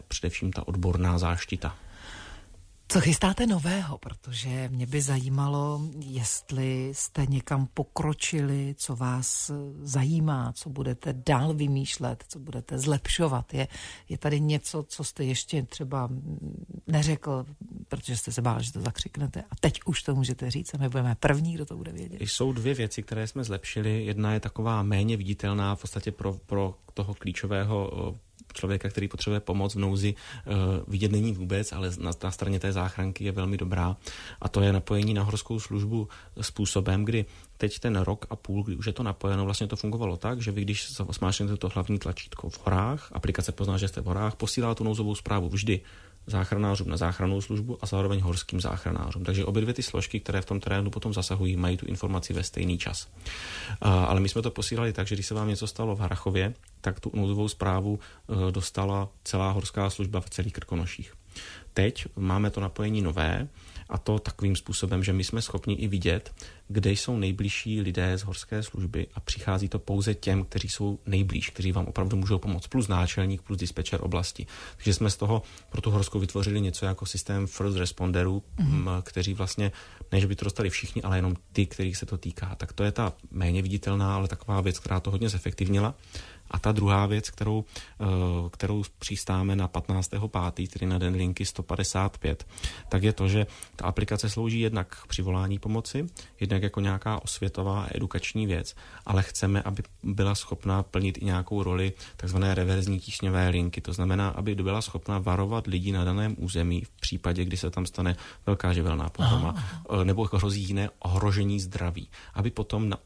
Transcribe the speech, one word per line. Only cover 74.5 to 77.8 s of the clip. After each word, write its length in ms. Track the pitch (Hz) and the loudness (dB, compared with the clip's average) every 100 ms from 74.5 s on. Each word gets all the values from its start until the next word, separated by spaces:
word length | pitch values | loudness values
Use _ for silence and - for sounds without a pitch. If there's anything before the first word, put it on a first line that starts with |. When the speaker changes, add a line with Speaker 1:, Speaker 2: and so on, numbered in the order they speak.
| - - - | -10 -16 -2
Speaker 1:
Takže 180 | 101 | 2
jsme 160 | 95 107 | 4 2
z 60 | - | 2
toho 260 | 104 113 - - - | 2 2 -2 -20 -8
pro 100 | 85 | -2
tu 100 | 110 | 2
horskou 280 | 104 98 104 | 2 2 0
vytvořili 420 | 95 98 98 104 | 0 0 0 2
něco 260 | 95 - 95 | 0 0 -2
jako 200 | 92 95 | -2 -4
systém 400 | 95 - 98 95 | -6 -2 -2 -2
first 300 | - 98 | 0 0
responderů, 640 | 95 | 2